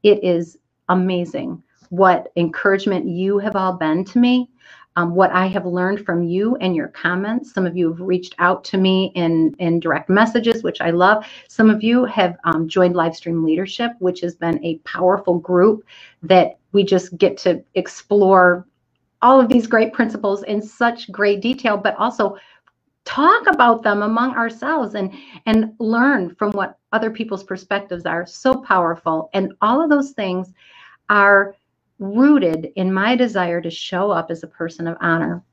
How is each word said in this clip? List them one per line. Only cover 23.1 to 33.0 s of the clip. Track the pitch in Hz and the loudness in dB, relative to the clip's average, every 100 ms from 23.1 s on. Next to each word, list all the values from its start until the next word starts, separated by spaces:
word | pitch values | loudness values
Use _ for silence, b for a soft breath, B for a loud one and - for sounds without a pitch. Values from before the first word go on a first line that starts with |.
| - 311 440 403 | 0 4 4 2
about | 320 240 226 | 2 4 4
them | 220 208 | 0 0
among | 208 226 254 | 0 -2 -2
ourselves | 240 233 226 269 320 214 | -2 -4 -6 -6 -4 -4
and, | 208 190 B B B - | -6 -8 B B B 0
and | 220 220 - | 0 0 -4
learn | 220 226 262 269 175 | -2 2 2 0 -2
from | - 208 | -4 -4
what | 202 185 - _ | -4 -6 -10 _
other | 214 220 | -4 -2
people's | 220 220 190 | -6 -8 -8
perspectives | 196 185 - 202 202 175 | -8 -12 -6 -6 -6 -10
are. | 170 165 180 | -6 -6 -8
So | - 262 262 | -4 -2 -2
powerful. | - 185 170 165 165 160 156 | 0 0 0 -2 -4 -4 -4
And | 196 190 - | -4 -4 -2
all | 208 262 | 0 0
of | 330 | 2
those | 285 277 | 0 -2
things | - 196 185 185 b b b b b - | -6 -6 -6 -8 b b b b b 0
are | 208 202 196 196 - _ _ _ _ | 4 6 6 4 -8 _ _ _ _
rooted | 196 214 277 285 180 160 160 - | -6 2 4 4 2 -2 -8 -4
in | 185 | -2
my | 190 | 0